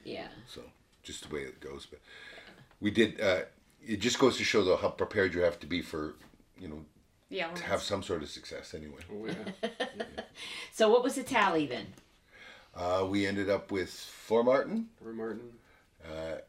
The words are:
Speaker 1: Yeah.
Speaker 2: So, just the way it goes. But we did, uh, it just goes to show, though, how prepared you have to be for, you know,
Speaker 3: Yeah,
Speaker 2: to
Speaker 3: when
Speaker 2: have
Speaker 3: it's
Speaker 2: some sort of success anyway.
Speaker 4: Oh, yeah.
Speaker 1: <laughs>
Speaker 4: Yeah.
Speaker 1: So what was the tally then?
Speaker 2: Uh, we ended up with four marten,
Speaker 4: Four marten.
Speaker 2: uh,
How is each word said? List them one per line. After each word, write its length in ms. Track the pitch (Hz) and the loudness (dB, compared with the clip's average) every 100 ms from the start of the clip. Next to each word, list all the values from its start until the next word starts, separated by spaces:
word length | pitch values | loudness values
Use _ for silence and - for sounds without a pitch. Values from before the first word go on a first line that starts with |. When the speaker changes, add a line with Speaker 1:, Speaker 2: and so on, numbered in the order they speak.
Speaker 1:
Yeah. 240 | - - 80 - - | -12 -12 -12 -16 -18
Speaker 2:
So, 140 | - - _ _ _ | -18 -18 _ _ _
just 260 | - - - | -16 -14 -10
the 60 | |
way 80 | 76 | -8
it 180 | 65 64 | -8 -12
goes. 260 | 71 69 - | -14 -14 -16
But 140 | 73 - - - - - - - _ | -20 -20 -20 -20 -20 -20 -20 -20 _
we 100 | 104 | 2
did, 300 | 98 110 - | 4 4 4
uh, 220 | 104 82 - _ _ _ - | 2 2 0 _ _ _ -8
it 120 | 101 | -2
just 180 | 117 - | 0 6
goes 180 | 131 - | 4 4
to 60 | |
show, 200 | 107 117 | 2 4
though, 120 | 92 85 | 6 4
how 120 | 95 | 2
prepared 440 | - 92 107 95 | 0 -2 2 2
you 60 | 85 | 4
have 180 | 87 85 | 2 2
to 60 | 78 | -4
be 160 | 87 | -4
for, 320 | 78 80 76 - - - _ - | -4 -6 -6 -8 -20 -20 _ -18
you 100 | 92 | -14
know, 160 | 76 76 _ _ _ - | -14 -16 _ _ _ -10
Speaker 3:
Yeah, 200 | 190 170 | -6 -6
Speaker 2:
to 60 | |
Speaker 3:
when 80 | 175 | -6
Speaker 2:
have 160 | 165 98 | -2 -2
Speaker 3:
it's 80 | - | 0
Speaker 2:
some 140 | 101 | -4
sort 200 | - 87 | -2 -4
of 60 | 73 | -4
success 440 | - - 80 - | -12 -12 -12 -10
anyway. 280 | 82 76 69 90 | -12 -12 -14 -14
Speaker 4:
Oh, 140 | 104 110 | -10 -8
yeah. 80 | 180 202 185 | -8 -8 -8
Speaker 1:
<laughs> 60 | 226 - 247 202 | -6 -6 -6 -6
Speaker 4:
Yeah. 80 | 240 - - - - - - | -10 -12 -14 -14 -14 -12 -8
Speaker 1:
So 160 | - 220 | 4 6
what 120 | 240 | 8
was 120 | 254 269 | 6 0
the 60 | |
tally 440 | 240 247 196 165 143 | 0 4 4 4 0
then? 200 | 120 98 - _ _ _ - - - - | -4 -8 -16 _ _ _ -20 -20 -20 -18
Speaker 2:
Uh, 300 | 85 87 92 95 | -6 0 2 2
we 180 | 101 98 | 2 2
ended 240 | 98 98 | 2 2
up 200 | 98 - | 0 0
with 200 | 101 87 | -4 -4
four 520 | - - - - 113 | -8 -16 -16 2 4
marten, 440 | 120 135 - 220 226 - | 6 4 2 -2 -6 -10
Speaker 4:
Four 100 | 113 | -12
marten. 400 | 113 113 107 120 120 _ _ _ _ | -8 -6 -8 -12 -18 _ _ _ _
Speaker 2:
uh, 320 | 80 80 80 78 | -12 -8 -8 -8